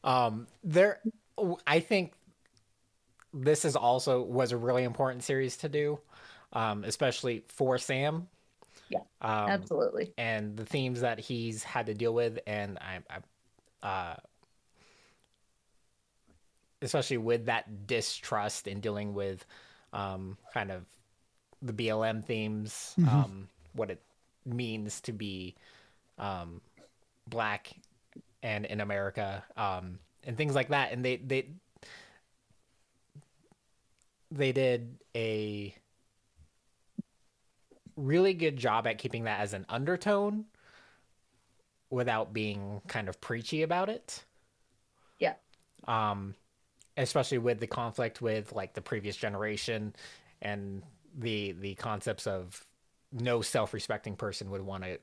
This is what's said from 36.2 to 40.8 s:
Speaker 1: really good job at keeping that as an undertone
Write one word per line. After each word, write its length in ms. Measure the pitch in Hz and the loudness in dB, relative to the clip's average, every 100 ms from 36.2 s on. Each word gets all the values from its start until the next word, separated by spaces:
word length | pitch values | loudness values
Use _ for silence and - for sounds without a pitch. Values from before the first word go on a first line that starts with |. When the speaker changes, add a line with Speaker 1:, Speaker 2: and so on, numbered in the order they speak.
| _ _ - _ _ _ _ - - _ _ _ _ _ _ - - - | _ _ -20 _ _ _ _ -14 -14 _ _ _ _ _ _ -20 -18 -4
Speaker 1:
really 380 | 135 165 190 | 2 6 6
good 240 | 180 160 135 | 6 2 2
job 300 | 120 110 113 | 4 4 4
at 100 | 104 | 0
keeping 280 | 127 117 113 | -2 -2 -2
that 160 | 104 | 0
as 120 | 104 | 0
an 120 | 98 95 | -4 -4
undertone 760 | 113 139 180 214 202 208 214 214 _ - - | -2 0 0 2 2 2 -2 -6 _ -20 -20